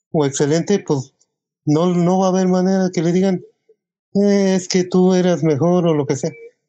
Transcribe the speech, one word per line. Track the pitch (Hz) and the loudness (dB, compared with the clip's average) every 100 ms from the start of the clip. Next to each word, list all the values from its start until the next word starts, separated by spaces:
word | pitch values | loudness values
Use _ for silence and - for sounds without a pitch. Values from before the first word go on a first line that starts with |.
| _ | _
o | 165 139 | -4 -2
excelente, | 139 143 165 160 196 | -2 -2 0 0 -2
pues | - 143 131 _ _ _ _ _ | -2 -4 -6 _ _ _ _ _
no, | 151 151 180 | -2 0 0
no | 175 170 190 | 0 0 2
va | 190 | 0
a | |
haber | 185 185 | 0 0
manera | 185 185 190 185 | 0 0 0 -2
que | 180 | -2
le | 165 | 0
digan, | 180 190 180 - _ _ _ _ _ _ | 0 0 -2 -8 _ _ _ _ _ _
"Eh, | 196 202 202 196 190 | 0 2 2 2 0
es | 180 | 0
que | 185 | -2
tú | 180 185 185 | 0 2 2
eras | 185 180 165 | 2 2 0
mejor", | 160 139 170 180 170 | 0 0 0 2 0
o | |
lo | 151 139 | 0 -2
que | 139 | -4
sea. | 160 - - _ | -6 -10 -18 _